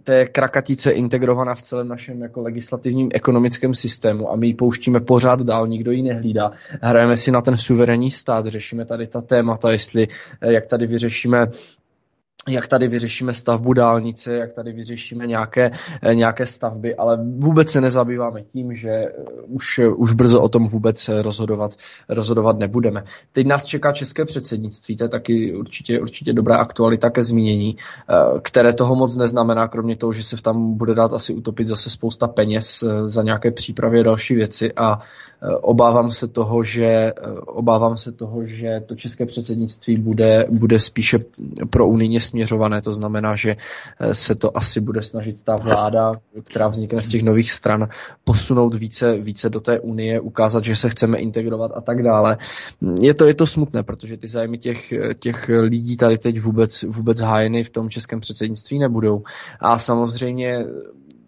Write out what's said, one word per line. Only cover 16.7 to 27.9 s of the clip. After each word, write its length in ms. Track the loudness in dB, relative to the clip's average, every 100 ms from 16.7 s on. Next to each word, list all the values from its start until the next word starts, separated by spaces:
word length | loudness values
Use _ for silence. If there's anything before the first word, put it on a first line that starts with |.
| -6 -8
ale 240 | -2 0 0 -2 -2
vůbec 340 | 2 4 4
se 100 | 4
nezabýváme 600 | 2 2 0 0 -4 -6
tím, 320 | -12 -10 -10
že, 160 | -8 -4
eh, 220 | -4 -4 -8 -16 -16 -10
už, 340 | -10 -6 2 4 4
už 160 | 2
brzo 300 | 6 6 6
o 60 | 6
tom 200 | 4 2
vůbec, 400 | 0 0 -2 -2
eh, 140 | -2
rozhodovat, 520 | -2 -4 -4 -2 -4 -8 -20 -20 -8
rozhodovat 500 | -4 0 2 2 2
nebudeme. 460 | 0 0 0 -2 -10 -20 _
Teď 140 | 0 2
nás 180 | 2
čeká 280 | 0 -2 0
české 320 | -2 -6 -4
předsednictví, 720 | -4 -4 -6 -8 -8 -12 -10 -6
to 80 |
je 40 | -4
taky 480 | -4 0 0 0 -6
určitě, 440 | -10 -12 -4 -4
určitě 320 | -4 -8 -2
dobrá 240 | 0 4 2
aktualita 540 | 2 0 2 4 2
ke 120 | 0
zmínění, 540 | 0 2 2 0 -2 -6
eh, 640 | -12